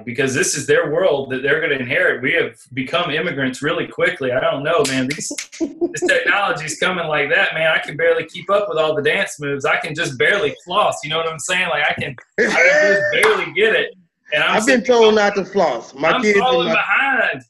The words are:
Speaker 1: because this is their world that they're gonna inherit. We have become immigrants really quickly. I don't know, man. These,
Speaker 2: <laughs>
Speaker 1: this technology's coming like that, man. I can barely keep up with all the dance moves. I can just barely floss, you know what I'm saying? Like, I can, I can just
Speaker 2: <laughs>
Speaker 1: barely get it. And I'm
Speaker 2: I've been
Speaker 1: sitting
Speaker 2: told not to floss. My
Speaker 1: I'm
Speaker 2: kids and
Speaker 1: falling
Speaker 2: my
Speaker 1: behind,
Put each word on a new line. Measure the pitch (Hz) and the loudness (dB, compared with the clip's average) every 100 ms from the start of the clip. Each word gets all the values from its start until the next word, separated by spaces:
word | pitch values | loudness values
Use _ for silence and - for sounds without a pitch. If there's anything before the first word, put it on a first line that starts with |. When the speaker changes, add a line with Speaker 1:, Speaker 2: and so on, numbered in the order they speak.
| 123 | -8
Speaker 1:
because | 120 135 | -2 0
this | 127 185 151 | 0 0 -2
is | 120 | 0
their | 151 160 | 2 2
world | 156 185 139 135 | 2 2 2 -2
that | 131 | -4
they're | 139 156 | 0 0
gonna | 151 135 | 0 -2
inherit. | 123 156 175 127 | -2 0 0 0
We | 143 165 | 0 0
have | 131 - - | -2 -6 -12
become | 127 127 170 170 | -8 -4 -2 -2
immigrants | 151 175 139 131 127 | -2 -4 -2 -4 -2
really | 147 170 143 | -2 -2 -4
quickly. | - 165 175 127 | -2 -2 0 -2
I | 127 | 0
don't | 160 151 | 0 0
know, | 147 165 135 | 0 2 2
man. | 131 127 | 0 -2
These, | 160 - - - | -4 -8 -8 -10
Speaker 2:
<laughs> | - | -6
Speaker 1:
this | 330 - 349 - 349 | -6 -4 -6 -2 0
technology's | - - 196 196 160 156 - | 0 2 0 0 -2 -6 -4
coming | 180 180 160 | -2 -2 -2
like | 151 143 | -2 0
that, | 175 185 160 | 0 0 0
man. | 160 160 | 0 0
I | |
can | - 151 | -2 0
barely | 165 165 | 2 2
keep | - 185 - | -2 -8 0
up | 202 202 | 0 0
with | 156 | 0
all | 156 147 | 0 0
the | |
dance | 143 180 190 - | 0 0 -2 -6
moves. | 143 143 147 | -6 -2 0
I | 165 | -2
can | 165 | -2
just | 151 156 131 | -4 -4 0
barely | 151 202 147 - | 2 2 0 -4
floss, | - 190 180 - | -4 0 0 0
you | 151 | -4
know | 160 | -4
what | 165 | -4
I'm | 160 | -4
saying? | - 180 180 | -4 -2 -2
Like, | 147 151 | 0 -2
I | 175 | -2
can, | 156 131 - - | -6 -10 -8 -2
I | |
can | 220 - - - 605 | 0 2 4 4 4
just | 302 605 | 2 0
Speaker 2:
<laughs> | |
Speaker 1:
barely | - 440 392 330 | 2 2 2 -2
get | 185 220 175 | 0 2 2
it. | - - _ _ - | -2 -8 _ _ -6
And | 151 | -2
I'm | 165 180 | 0 0
Speaker 2:
I've | 226 | 2
been | 254 | 2
Speaker 1:
sitting | - | 4
Speaker 2:
told | 240 220 214 | 6 6 6
not | 202 202 | 2 0
to | |
floss. | 180 196 165 117 - | -2 0 0 0 -8
My | 135 160 | -2 0
Speaker 1:
I'm | 247 | 2
Speaker 2:
kids | 214 202 | 4 4
and | 247 | 4
Speaker 1:
falling | 247 226 | 2 2
Speaker 2:
my | 214 | 0
Speaker 1:
behind, | 185 214 269 254 - - | 0 0 0 0 0 -4